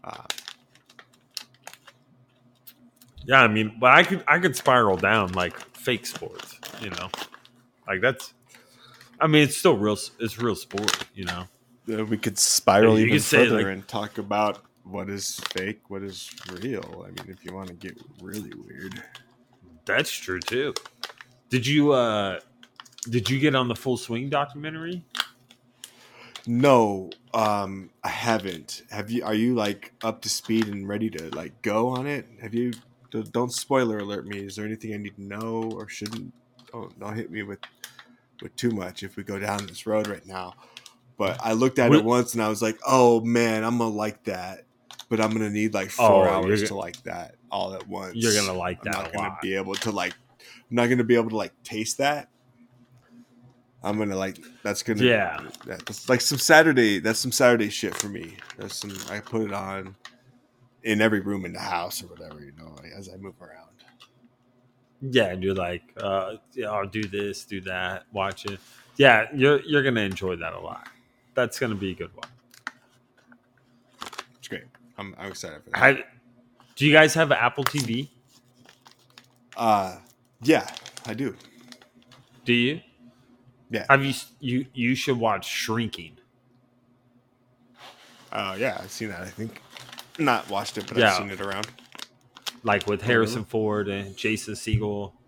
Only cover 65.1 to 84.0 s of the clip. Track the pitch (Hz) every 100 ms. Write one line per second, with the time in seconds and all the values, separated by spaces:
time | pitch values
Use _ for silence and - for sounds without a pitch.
65.1 | 127 101 92 95 95 87 87 _ - 104
66.1 | 98 95 110 _ - 107 107 98 110 104
67.1 | 101 101 95 - 98 92 92 90 95 -
68.1 | 101 98 95 - 98 - - _ - 139
69.1 | 113 113 147 131 143 139 147 135 117 101
70.1 | 95 95 87 82 87 85 - - _ _
71.1 | _ _ - 123 - 127 104 98 90 82
72.1 | - - _ _ - - _ _ _ _
73.1 | _ _ 240 _ _ _ _ _ _ -
74.1 | - - _ - 87 - _ _ - 101
75.1 | 87 95 95 87 76 - - 131 135 -
76.1 | _ _ _ _ _ _ - 143 151 156
77.1 | 160 160 110 120 - 135 151 117 113 143
78.1 | _ _ _ _ _ - _ - _ _
79.1 | - _ _ _ - 113 104 92 - -
80.1 | _ _ _ 120 - - - - - -
81.1 | 110 135 - - _ - - _ _ _
82.1 | - _ _ - 120 123 156 _ _ -
83.1 | _ _ _ _ _ _ 110 - 139